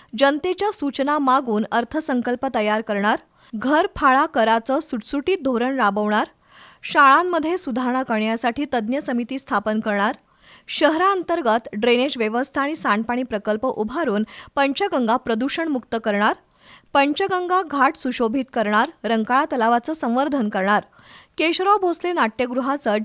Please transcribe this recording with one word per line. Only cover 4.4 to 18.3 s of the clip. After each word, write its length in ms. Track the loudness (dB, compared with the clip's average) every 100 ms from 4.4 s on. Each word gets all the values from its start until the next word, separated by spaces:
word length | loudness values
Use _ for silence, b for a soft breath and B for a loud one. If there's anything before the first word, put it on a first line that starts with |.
| 2 2 0 -2
सुटसुटीत 600 | -2 -6 -4 -4 -2 -2
धोरण 360 | 0 0 0 2
राबवणार, 480 | 2 2 0 0 -2 _ b b b b
शाळांमध्ये 720 | -2 4 6 6 4 0 0 -2
सुधारणा 460 | -2 -2 -2 -2
करण्यासाठी 640 | -2 -2 0 0 -2 -2 -2
तज्ज्ञ 340 | -2 -2 -4
समिती 400 | -2 -4 -4 -6
स्थापन 400 | -4 -2 0 -2
करणार, 360 | -2 0 -2 -4 _ b b b b
शहरांतर्गत 1000 | 0 2 4 2 0 -2 -2 0 0 -2
ड्रेनेज 400 | -2 2 2 0 -2
व्यवस्था 440 | -2 -2 -2 -2
आणि 140 | -2 -2
सांडपाणी 480 | 0 0 0 -4
प्रकल्प 420 | -2 -4 -2 -2 -2
उभारून 580 | -4 -4 -2 -2 -2 -4 B B 0
पंचगंगा 600 | 0 0 -2 0 0 0
प्रदूषणमुक्त 800 | 0 -2 -2 -4 -4 -4 -4 -4
करणार, 300 | -2 0 0 -2 _ b b b b
पंचगंगा 680 | 2 2 0 -2 -2 0 -2
घाट 340 | 0 0 0 0
सुशोभित 480 | -4 -2 -2